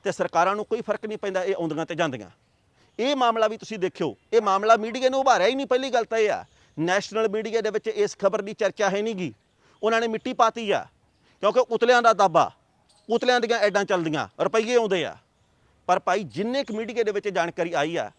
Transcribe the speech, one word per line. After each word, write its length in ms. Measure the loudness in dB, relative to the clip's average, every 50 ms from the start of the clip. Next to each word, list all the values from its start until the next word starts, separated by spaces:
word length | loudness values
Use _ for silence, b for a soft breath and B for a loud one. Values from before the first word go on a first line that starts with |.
| _
ਤੇ 80 | -4
ਸਰਕਾਰਾਂ 440 | -4 -2 -6 0 2 2 2 2 0
ਨੂੰ 100 | -2 -4
ਕੋਈ 160 | _ -6 -6
ਫਰਕ 240 | -2 -4 -6 -6 -6
ਨਹੀਂ 120 | -10 -10
ਪੈਂਦਾ 260 | -6 -6 -4 -4 -4 -2
ਇਹ 120 | -2 -4
ਆਉਂਦੀਆਂ 300 | -2 -4 -4 -4 -4 -6
ਤੇ 100 | -6 -2
ਜਾਂਦੀਆਂ। 340 | -2 -2 -2 -2 -8 -14 -18 -20 _ _ _ _ _ _ _ b b b b b -2
ਇਹ 160 | -2 0 0
ਮਾਮਲਾ 320 | 2 2 0 2 2 0
ਵੀ 100 | 0 0
ਤੁਸੀਂ 220 | -6 -10 -12 -6 -4
ਦੇਖਿਓ, 360 | -4 -4 -2 -4 -4 -4 -4 _ _ _ 2
ਇਹ 80 | 2
ਮਾਮਲਾ 340 | 4 4 0 2 4 4 4
ਮੀਡੀਆ 340 | 4 4 -4 -4 0 0 0
ਨੇ 80 | 2
ਉਭਾਰਿਆ 300 | 2 4 4 4 6 4
ਹੀ 80 | 2 2
ਨਹੀਂ। 100 | 0 0
ਪਹਿਲੀ 240 | 0 0 0 0 0
ਗੱਲ 160 | 0 -2 -2
ਤਾਂ 120 | _ -2
ਇਹ 140 | 0 0 0
ਆ, 140 | -2 -4 -8 _ b b b b b -4
ਨੈਸ਼ਨਲ 500 | -2 0 0 0 -2 -2 -4 -2 -2 0
ਮੀਡੀਆ 320 | -2 -4 -6 -2 -4 -2
ਦੇ 80 | -2 -2
ਵਿੱਚ 180 | -4 -4 _
ਇਸ 300 | -4 -2 0 -2 -2 -2
ਖਬਰ 240 | _ -2 0 0 0
ਦੀ 120 | -6 -6 -6
ਚਰਚਾ 360 | -2 -2 -4 0 0 -2 0
ਹੈ 120 | 0 0
ਨਹੀਂ 140 | -2 -4 -4
ਗੀ। 180 | -4 -6 -8 -8 _ _ _ _ b b b b b -2
ਉਹਨਾਂ 180 | 0 0 2
ਨੇ 60 | 0
ਮਿੱਟੀ 260 | -2 -4 -4 _ -6 -2
ਪਾਤੀ 380 | 0 0 0 0 -4 -4 -2
ਆ, 160 | -2 -2 -4 -8 _ _ _ _ _ b b b b b
ਕਿਉਂਕਿ 200 | -2 0 2 2
ਉਤਲਿਆਂ 420 | 0 0 0 0 4 4 4 6
ਦਾ 120 | 6 4 6
ਦਾਬਾ, 380 | 6 4 4 6 4 2 2 -2 _ _ _ _ _ _ _ _ _ _ -2
ਉਤਲਿਆਂ 300 | 0 2 2 2 2 2
ਦੀਆਂ 200 | 2 0 0 2
ਐਡਾਂ 240 | 2 2 2 0 0
ਚੱਲਦੀਆਂ, 440 | 2 0 0 0 -2 -2 -2 -4 -6 _ -4 -4
ਰੁਪਈਏ 320 | 0 0 0 0 2 2
ਆਉਂਦੇ 300 | 2 2 2 0 -2 -2
ਆ। 120 | -4 -8 -12 _ _ _ _ _ _ _ _ _ _ _ _ _
ਪਰ 140 | 0 0 2
ਭਾਈ 240 | _ 0 0 0 -2
ਜਿੰਨੇ 400 | -6 -6 -4 -4 -2 -2 -4 -4
ਕੁ 100 | -4 -6
ਮੀਡੀਆ 300 | -8 -6 -6 -4 -2 -2
ਦੇ 80 | -2
ਵਿੱਚ 180 | -2 -2 -4 -2
ਜਾਣਕਾਰੀ 440 | -2 -2 -2 -2 -2 -4 -4 -2 0
ਆਈ 220 | -2 -2 0 -2
ਆ 160 | -4 -6 -6 _